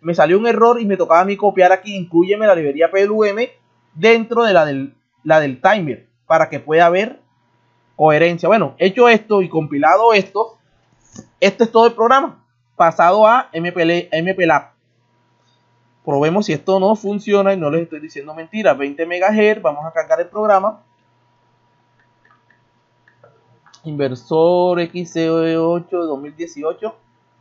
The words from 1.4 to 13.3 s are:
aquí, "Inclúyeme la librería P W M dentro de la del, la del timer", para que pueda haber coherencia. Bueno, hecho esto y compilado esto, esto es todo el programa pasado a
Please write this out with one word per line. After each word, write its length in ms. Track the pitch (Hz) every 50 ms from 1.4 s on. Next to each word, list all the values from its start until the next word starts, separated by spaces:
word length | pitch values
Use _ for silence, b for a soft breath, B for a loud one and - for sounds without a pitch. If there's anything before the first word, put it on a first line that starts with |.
| 208 202 190 185 180 180
aquí, 260 | 190 190 196 208 202
"Inclúyeme 500 | 190 170 175 165 165 185 185 202 214 220
la 100 | 208 185
librería 340 | 165 151 143 139 151 165 170
P 160 | 185 196 202
W 240 | 208 214 214 214 208
M 200 | 196 220 247 262 _ _ _ _ _ _ _ _ _
dentro 480 | 156 170 220 233 226 226 233 240 226 233
de 100 | 220 185
la 120 | 170 156
del, 300 | 151 139 135 135 139 _ _ _ _ _ _ -
la 160 | 151 156 156
del 220 | 151 139 127 123
timer", 480 | - 190 214 214 170 143 113 - _ _ _ _ _
para 240 | - 160 160 156 156
que 80 | 156 143
pueda 280 | - 147 156 165 175
haber 340 | 170 175 190 214 240 277 - _ _ _ _ _ _ _ _ _ _ _ _ _ _ _
coherencia. 540 | - 151 156 151 151 165 170 175 - - 165
Bueno, 260 | 214 220 165 135 - -
hecho 300 | 165 190 190 247 240 240
esto 340 | 226 214 220 - 214 202 185
y 60 | 165
compilado 640 | - 160 156 147 147 143 147 156 175 202 226 233 220
esto, 460 | 196 190 - - 202 233 233 - _ _ _ _ _ _ _ _ _ _ _ _ - - _ _ -
esto 260 | 180 196 196 - 233
es 60 | 226
todo 160 | 226 226 233
el 60 | 233 226
programa 520 | 214 226 233 262 269 294 294 - _ _ _ _ _ _ _ _
pasado 540 | - 175 165 160 - 170 175 190 214 220
a 200 | 214